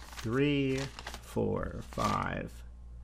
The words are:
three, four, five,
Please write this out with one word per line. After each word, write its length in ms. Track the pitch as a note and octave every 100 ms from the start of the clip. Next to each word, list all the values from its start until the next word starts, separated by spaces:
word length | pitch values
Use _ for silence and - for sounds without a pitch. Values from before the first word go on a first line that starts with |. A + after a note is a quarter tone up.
| - -
three, 640 | A2 B2 C#3+ C#3+ C3+ C3 C3+ - - -
four, 580 | - - G#2 G2 F2+ - -
five, 600 | - A2 C#2 G1+ G1+ - - - - - -